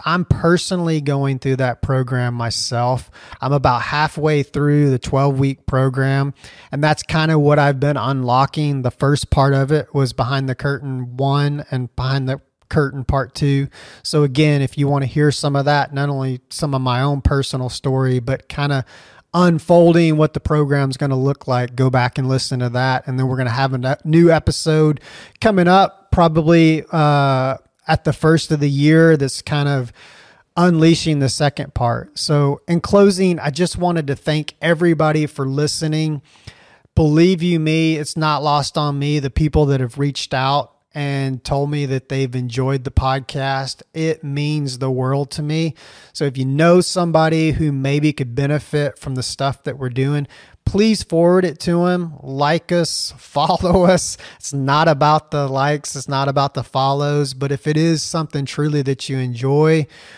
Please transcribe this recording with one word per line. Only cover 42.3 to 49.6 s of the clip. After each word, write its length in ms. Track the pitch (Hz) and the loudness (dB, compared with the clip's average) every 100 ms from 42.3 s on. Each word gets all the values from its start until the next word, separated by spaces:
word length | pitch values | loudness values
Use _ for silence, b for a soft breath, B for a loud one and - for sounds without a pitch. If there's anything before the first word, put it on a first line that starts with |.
| 127 | -4
enjoyed 480 | 123 117 131 139 | -6 -4 -2 -2
the 80 | 127 | -4
podcast. 920 | - 135 135 127 147 135 135 135 - - 165 | -2 0 -2 -4 -6 -4 -4 -6 -12 -12 -6
It 280 | 160 160 | -4 -4
means 540 | 147 143 147 151 143 123 | -4 -4 -2 -2 -4 -4
the 140 | 131 | -4
world 400 | 131 127 139 139 | -2 0 -2 -4
to 100 | - | -6
me. 320 | 147 156 165 - B B B | -4 -2 -4 -6 B B B
So 120 | - 143 | -4 -4
if 120 | 131 | -2
you 80 | 131 | -2
know 360 | 143 170 180 | 2 4 4
somebody 720 | 175 185 175 160 160 160 160 | 2 -2 0 2 2 2 0
who 180 | 151 156 | 0 -2
maybe 420 | 139 135 147 151 | -2 0 0 0
could 220 | 143 127 117 | -2 -6 -4
benefit 640 | 139 151 - 151 147 - | -2 -2 -2 -4 -4 -6
from 160 | 147 131 | -8 -6
the 80 | |
stuff 400 | 120 - 139 127 | -6 -4 -4 -4